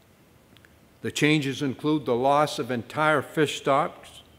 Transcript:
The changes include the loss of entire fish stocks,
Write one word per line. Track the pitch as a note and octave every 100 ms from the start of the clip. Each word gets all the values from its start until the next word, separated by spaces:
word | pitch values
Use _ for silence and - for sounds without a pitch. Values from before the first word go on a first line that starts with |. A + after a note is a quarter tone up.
| _ _ _ _ _ - - _ _ _
The | A2+
changes | - D3+ D#3 C#3 A#2
include | C#3+ A2+ D3+ D#3 B2+
the | A#2+
loss | C3+ C#3+ D3 -
of | B2
entire | B2 - D3+ D#3 D3
fish | - E3 D3 -
stocks, | D3+ C#3 F3 - - - -